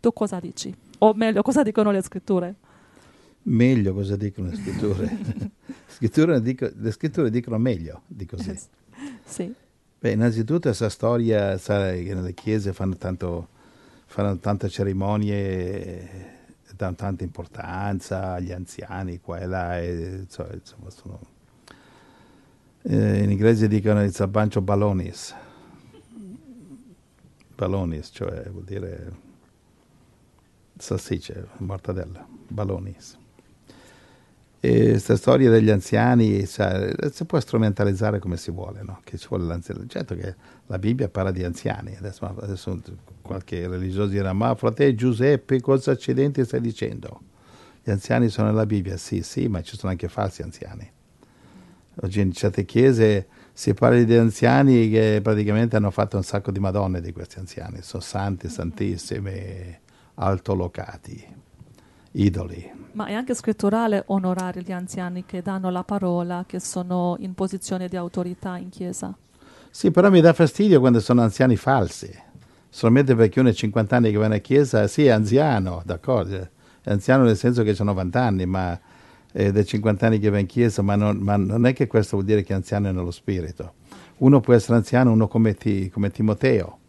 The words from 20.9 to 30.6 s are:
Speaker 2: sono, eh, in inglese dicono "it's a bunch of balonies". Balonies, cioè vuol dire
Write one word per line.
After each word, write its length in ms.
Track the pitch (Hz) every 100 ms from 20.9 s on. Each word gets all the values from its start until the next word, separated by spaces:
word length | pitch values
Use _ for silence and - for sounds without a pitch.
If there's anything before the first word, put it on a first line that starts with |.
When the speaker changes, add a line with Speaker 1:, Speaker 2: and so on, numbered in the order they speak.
Speaker 2:
sono, 300 | - 95 - - _ _ _ _ - _ _ _ _ _ _ _ _ _ _
eh, 400 | - 107 107 101
in 80 | 101
inglese 360 | 101 110 113 110
dicono 360 | 107 104 104
"it's 160 | 101 -
a 60 | 98
bunch 300 | 104 107 104
of 80 |
balonies". 680 | 95 101 104 95 90 - - - - - - - - - _ 226 196 220 311 240 180 175 240 175 _ _ _ _ _
Balonies, 560 | - 95 98 87 78 -
cioè 380 | - 90 - -
vuol 140 | 92
dire 600 | 90 98 92 85 85 87 - _ _ _ _ _ _ _ _ _ _ _ _ _